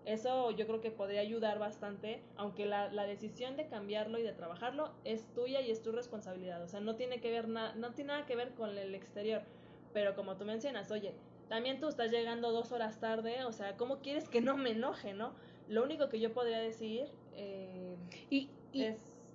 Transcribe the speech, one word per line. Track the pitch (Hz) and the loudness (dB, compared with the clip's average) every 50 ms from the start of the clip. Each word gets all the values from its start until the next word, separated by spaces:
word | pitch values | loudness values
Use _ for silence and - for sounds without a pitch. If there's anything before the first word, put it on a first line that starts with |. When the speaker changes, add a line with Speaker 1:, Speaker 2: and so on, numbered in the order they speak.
| - | 0
Speaker 1:
eso | 208 214 220 220 254 254 262 254 240 | 0 0 2 4 4 4 4 4 4
yo | 214 190 220 | 4 2 2
creo | 220 220 220 | 2 0 0
que | 226 226 | 0 -2
podría | 220 - 196 196 202 208 | -2 -2 -2 0 2 2
ayudar | 208 214 226 226 220 214 208 208 | 2 2 2 2 2 2 2 2
bastante, | 208 208 208 - - 202 202 190 - 214 226 262 - - - | 0 -2 -2 -4 -6 -6 -6 -6 -4 -4 -6 -6 -8 -14 -8
aunque | - 202 208 190 208 208 | -4 -4 -4 -2 0 0
la, | 208 208 202 202 202 | 2 4 2 2 2
la | - 208 202 | 0 0 0
decisión | 202 202 202 220 214 - - 247 254 269 277 | 0 -2 -4 -6 -8 -6 -4 -4 -4 -2 -4
de | 302 302 | -4 -4
cambiarlo | 254 214 202 202 208 214 214 214 220 233 | -4 -6 -4 -2 0 0 0 0 0 0
y | 233 | 0
de | 220 190 | 0 -2
trabajarlo | 180 175 165 170 175 233 247 262 285 311 285 - - - | -4 -6 -6 -6 -4 -4 -2 0 0 -2 -2 -4 -8 -4
es | - 220 220 226 - - | -2 -2 -2 -4 -4 -2
tuya | - 240 254 262 269 | 0 0 4 4 4
y | 262 233 | 4 4
es | 220 220 - | 2 0 0
tu | 226 | -2
responsabilidad. | 226 233 247 - - 208 - 185 185 180 180 185 175 170 170 | -2 -2 -2 -2 -6 -8 -6 -6 -6 -6 -4 -4 -4 -4 -6
O | 175 | -6
sea, | - 202 | -6 -4
no | 208 220 226 | 0 0 0
tiene | 220 254 247 247 240 | 0 0 -2 -2 0
que | 233 233 | 0 2
ver | 226 233 226 220 | 2 2 2 0
na-, | 226 226 220 220 - | 0 0 0 -2 -2
no | 220 226 247 240 | -2 -4 -4 -2
tiene | - 285 277 285 | -4 -2 0 0
nada | 294 285 | -2 0
que | 294 254 | 0 0
ver | 233 240 262 247 | 0 0 -2 -2
con | - 226 208 202 202 | -2 -2 -2 -2 -2
el | 196 196 190 | -2 -4 -4
exterior. | 190 190 - - 208 208 220 220 208 214 - - - - - - - - - | -6 -8 -8 -6 -2 0 2 2 2 0 -4 -14 -16 -16 -18 -18 -18 -18 -4
Pero | - 208 208 202 190 | 2 4 4 4 4
como | 202 196 190 190 185 | 2 -2 -2 -2 -4
tú | 208 | -2
mencionas, | 208 220 226 226 285 262 214 196 - | -2 -2 0 0 0 -2 -2 -2 0
oye, | 214 214 202 190 160 - - - - - - - | -2 -2 -2 -2 -6 -8 -12 -16 -18 -18 -8 -2
también | 214 226 240 262 269 262 | 0 0 2 2 0 2
tú | 311 302 | 2 0
estás | 294 - 240 226 | 2 4 4 4
llegando | 226 233 233 233 233 233 233 233 | 4 4 4 2 0 2 2 4
dos | 226 233 226 - | 4 4 2 2
horas | 254 233 226 220 220 - | 0 0 0 0 0 0
tarde, | - 226 226 220 220 226 233 254 262 | 0 2 2 2 2 0 0 0 0
o | 247 | -2
sea, | 220 - 208 196 196 196 | -2 -2 -4 -4 0 0
¿cómo | 233 247 269 269 | 2 0 0 -2
quieres | - 277 285 302 302 - | 0 0 0 0 0 4
que | - 240 | 4 6
no | 233 262 277 269 | 6 6 4 4
me | 269 247 | 4 2
enoje, | 220 220 233 277 - - - 214 196 | 4 4 2 2 0 0 -4 -6 -4
no? | 196 220 254 - - - - - - - | -2 -4 -4 -4 -8 -16 -18 -18 -18 -8
Lo | - 214 220 240 | 2 4 4 6
único | 277 311 302 294 - | 6 4 2 2 2
que | - 220 | 4 2
yo | 220 226 226 | 2 2 4
podría | 254 247 233 226 226 | 4 4 4 4 4
decir, | 226 226 226 226 226 220 220 233 269 - - - - - | 2 0 -2 -2 -4 -2 0 0 -2 -2 -4 -14 -16 -14
eh, | - - 202 196 196 190 190 185 185 185 180 180 180 175 175 175 - - - - | -10 -8 -8 -6 -6 -6 -8 -8 -8 -8 -6 -6 -6 -8 -8 -10 -10 -12 -4 4
Speaker 2:
Y, | 277 277 269 - - - - - | 4 4 4 2 -10 -14 -16 -6
y | - 269 247 | 0 2 2
Speaker 1:
es | 220 220 220 - - - - - - | 2 0 -2 -8 -14 -18 -18 -18 -18